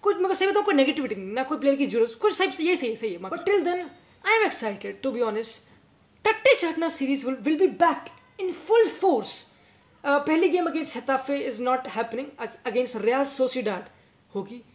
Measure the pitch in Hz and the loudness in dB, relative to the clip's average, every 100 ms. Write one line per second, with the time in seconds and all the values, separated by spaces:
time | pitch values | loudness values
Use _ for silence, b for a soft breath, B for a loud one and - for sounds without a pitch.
0 | 403 370 370 381 381 403 403 294 269 311 | 0 2 0 2 2 2 2 4 2 0
1 | 254 180 190 226 262 302 269 277 269 220 | -4 -6 -6 -6 -4 0 2 2 0 2
2 | 226 - 415 349 370 277 330 370 240 220 | 0 2 0 2 0 0 0 0 0 -4
3 | 220 170 190 - 359 403 339 359 339 - | -6 -8 -8 -6 0 2 2 -4 -6 -16
4 | b b 381 440 392 - 226 202 202 196 | b b 0 2 2 0 -4 -6 -10 -6
5 | 269 233 226 208 226 - b b _ _ | -4 -2 -2 -2 -6 -10 b b _ _
6 | _ _ 415 440 523 523 339 311 330 - | _ _ 0 2 4 4 2 -2 -2 -2
7 | 269 277 247 262 208 311 370 208 339 - | -2 0 -2 -2 -2 4 2 4 2 2
8 | - - _ - 370 330 - 453 403 - | -8 -20 _ -8 -6 -6 2 4 4 4
9 | 381 262 196 - - b b b b _ | 2 2 0 -6 -8 b b b b _
10 | 285 285 285 320 359 349 330 302 311 - | 0 0 2 2 4 2 0 -4 -6 -8
11 | - 269 262 285 269 214 247 254 254 214 | -2 -2 0 -4 -4 -4 -2 -2 -2 -6
12 | 226 226 285 - 226 - 247 226 247 220 | -6 -6 -10 -10 -12 -8 -4 -2 -2 -2
13 | 208 262 277 - 262 262 214 190 - b | 0 0 0 0 -2 0 -4 -4 -10 b
14 | b b _ 202 185 240 - | b b _ -10 -8 -14 -20